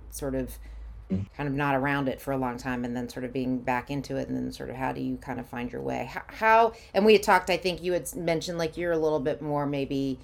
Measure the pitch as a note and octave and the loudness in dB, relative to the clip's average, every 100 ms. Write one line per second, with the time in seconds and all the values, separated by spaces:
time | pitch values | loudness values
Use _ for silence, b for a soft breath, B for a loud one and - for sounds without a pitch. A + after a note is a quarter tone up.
0 | - - C#3 C3 B2 - B B B B | -14 -8 -4 -2 -4 -8 B B B B
1 | - F#2+ F#2+ - C#3+ C3+ C#3+ C3+ C#3 C#3+ | -6 -4 -4 -6 -4 0 2 2 2 0
2 | C3+ - - C3+ B2+ A#2+ C3+ B2 B2 A#2+ | 0 -2 -2 -2 -2 -4 -4 -4 -4 -4
3 | B2 - B2+ C3+ B2+ B2+ B2 B2 - C#3+ | -6 -6 -6 -4 -2 -2 0 -2 -2 -6
4 | C3 C3+ B2+ C3 B2+ B2+ C3 B2 C3 C3 | -4 -6 -4 -4 -6 -8 -8 -6 -4 -4
5 | C3 B2+ - B2+ B2 B2 B2 C3 C3+ B2+ | -6 -6 -8 -10 -8 -8 -8 -6 -6 -6
6 | B2 - - - A3 A3 A3+ B B G3 | -6 -10 -12 0 6 8 6 B B 4
7 | G#3+ G#3 G3+ F#3 F#3 F3 F#3 E3 F3 F3 | 8 8 8 6 6 0 0 -2 0 -2
8 | E3 - E3+ D#3+ D#3 E3+ E3 E3 F3 E3 | -2 -4 0 0 0 -2 -2 -2 0 2
9 | D#3 D3+ C3+ C#3 D3+ D3 C#3+ C#3+ C3+ C#3 | 4 2 0 -2 -2 -2 0 0 0 0
10 | C#3 B2+ | 0 -4